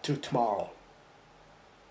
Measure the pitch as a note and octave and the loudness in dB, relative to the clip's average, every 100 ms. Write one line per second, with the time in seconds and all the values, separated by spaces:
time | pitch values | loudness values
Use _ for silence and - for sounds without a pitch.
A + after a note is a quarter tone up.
0 | - C#3+ - B2+ A2+ G2 - - - - | -4 -4 0 2 2 0 -4 -10 -20 -20
1 | - - - - - - - - - | -20 -20 -20 -20 -20 -20 -20 -20 -20